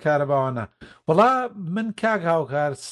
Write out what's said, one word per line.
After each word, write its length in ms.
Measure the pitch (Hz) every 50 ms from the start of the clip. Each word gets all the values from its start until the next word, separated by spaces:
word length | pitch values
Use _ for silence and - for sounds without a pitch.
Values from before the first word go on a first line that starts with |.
| -
کارەباوانە. 600 | 156 151 143 143 139 143 139 131 131 131 120 107 - _ - - - - _ _
وەڵا 280 | - 160 180 220 254 262 254 254 240 - 208 185 156 180
من 120 | 214 226 226
کاک 300 | 202 - 220 226 220 196
هاوکار 500 | 170 170 165 165 147 123 139 147 147 147 135 - - -